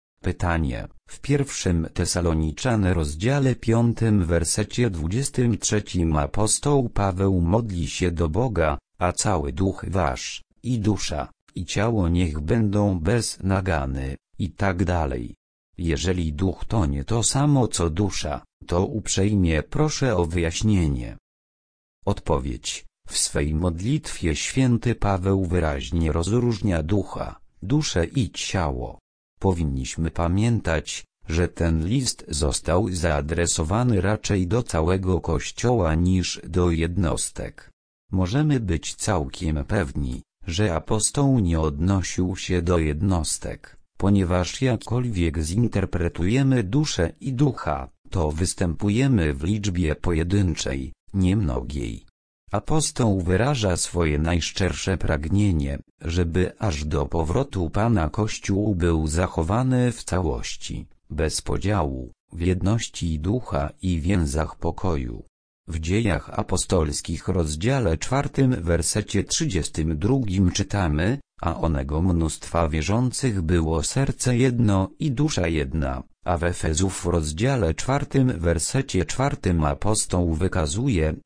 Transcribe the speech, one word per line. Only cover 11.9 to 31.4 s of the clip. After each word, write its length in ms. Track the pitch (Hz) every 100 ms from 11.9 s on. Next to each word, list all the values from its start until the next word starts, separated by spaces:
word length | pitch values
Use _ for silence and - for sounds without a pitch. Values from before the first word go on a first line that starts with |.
| 113 87
niech 300 | 87 90 76
będą 600 | 76 120 107 101 101 92
bez 400 | 80 117 - -
nagany”, 720 | 95 95 92 80 67 67 67 - _ -
i 120 | 98
tak 320 | - 98 90
dalej. 520 | 90 87 76 62 58 - _ _ _ -
Jeżeli 560 | 85 76 85 90 80
duch 320 | 73 92 - -
to 200 | 110 78
nie 180 | 71
to 200 | 69 117
samo 440 | 104 135 147 143 117
co 220 | - 85
dusza, 540 | 80 101 - 80 67 - _ -
to 180 | 85 95
uprzejmie 800 | 110 - - 98 104 87 78
proszę 520 | - - 156 - 131 92
o 100 | 85
wyjaśnienie. 920 | 87 82 82 110 101 78 65 57 - - _ _ _ _ _ _ _ -
Odpowiedź. 800 | 101 - 73 65 55 - - - - -
W 100 | -
swej 380 | - - 73 78
modlitwie 800 | 87 82 104 147 - - 85 73
święty 600 | - - 131 117 120 113
Paweł 500 | 101 95 95 98 92
wyraźnie 680 | 87 78 69 64 87 80
rozróżnia 720 | 76 85 117 123 110 104 85
ducha, 560 | 76 104 92 - - - - _
duszę 440 | 92 147 151 - -
i 260 | 143 104
ciało. 680 | - - 98 80 64 58 - _ _ _ _
Powinniśmy 720 | 95 87 78 67 64 - 82
pamiętać, 920 | - 85 92 117 113 - 80 - - - _ -
że 180 | 82